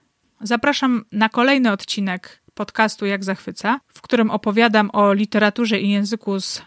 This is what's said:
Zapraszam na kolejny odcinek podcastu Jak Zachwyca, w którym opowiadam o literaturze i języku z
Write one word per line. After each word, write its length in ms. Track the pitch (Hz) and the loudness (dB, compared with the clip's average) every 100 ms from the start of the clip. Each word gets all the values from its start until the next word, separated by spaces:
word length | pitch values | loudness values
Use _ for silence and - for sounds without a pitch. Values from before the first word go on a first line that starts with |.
| _ _ _ _ | _ _ _ _
Zapraszam 640 | 208 233 285 277 262 233 - | -4 0 0 2 0 0 -2
na 180 | 208 220 | -2 -2
kolejny 420 | - 262 277 240 | 2 2 4 2
odcinek 720 | 196 - - 190 180 - - _ | 0 -4 -6 -4 -6 -12 -20 _
podcastu 520 | - 208 - 220 - 202 | -10 -8 -2 -2 0 -4
Jak 180 | 196 | -4
Zachwyca, 560 | 190 185 - - 208 269 _ | -4 -8 -8 -6 -4 -4 _
w 140 | - | -18
którym 300 | - 240 214 | -2 0 2
opowiadam 580 | 208 214 208 233 214 208 | 0 -2 2 4 2 2
o 200 | 208 202 | 2 2
literaturze 680 | 196 208 208 208 220 226 202 | 2 0 2 0 0 -2 0
i 100 | 202 | 0
języku 500 | 202 202 226 - 196 | 0 0 -4 -4 -6
z 220 | - - | -6 -10